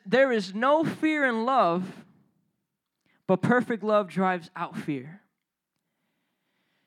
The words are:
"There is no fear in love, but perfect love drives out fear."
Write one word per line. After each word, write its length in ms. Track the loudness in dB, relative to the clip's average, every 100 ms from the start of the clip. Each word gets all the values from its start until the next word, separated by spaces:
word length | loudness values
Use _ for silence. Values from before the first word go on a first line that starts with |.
| 0
"There 240 | 2 4
is 240 | 2 -2
no 300 | -2 2 2
fear 420 | 0 -2 -2 0 0
in 180 | 0
love, 400 | 0 2 2 2 -4 -12 -20 _ _ _ _ _ _ _ _ _ _ _ -2
but 160 | 0
perfect 400 | 2 0 0 -4
love 260 | 0 0 0
drives 420 | -2 -2 -2 -8
out 220 | -12 -12 -10
fear." 460 | -8 -8 -10 -20 _ _ _ _ _ _ _ _ _ _ _ _ _ _ _ _